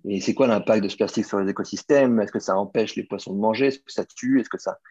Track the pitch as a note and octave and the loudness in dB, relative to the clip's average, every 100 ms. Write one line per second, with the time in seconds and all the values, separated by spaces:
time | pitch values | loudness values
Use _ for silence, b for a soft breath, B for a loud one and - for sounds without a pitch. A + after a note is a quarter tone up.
0 | - G2 F#2 G#2+ C3 G#2 - A2 G2 - | -4 -2 -2 2 4 4 2 0 0 -2
1 | G#2 - G#2 G2+ G2 G2 F#2 - - C#3+ | -2 0 -2 -2 -2 -4 -6 -8 2 4
2 | C3 A#2 G2+ A2 - F#2+ G2 A#2 G#2+ - | 6 2 0 -4 -2 -2 0 -2 -2 -4
3 | G#2 G2 - G2 G#2+ A2 C3+ C3 - - | -8 -8 -6 -2 0 2 0 0 -8 -8
4 | F2+ - B2+ C3+ A2 - - - b | -8 -6 2 2 2 -6 -8 -8 b